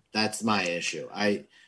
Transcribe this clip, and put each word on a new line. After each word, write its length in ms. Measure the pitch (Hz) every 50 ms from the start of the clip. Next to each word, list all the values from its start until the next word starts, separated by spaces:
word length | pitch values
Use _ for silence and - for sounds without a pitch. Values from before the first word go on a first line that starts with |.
| _ _ -
That's 300 | 107 110 107 - - 110
my 200 | 113 107 98 90
issue. 440 | 87 87 85 - - 85 78 71 - -
I, 320 | 101 104 104 101 98 - - _ - -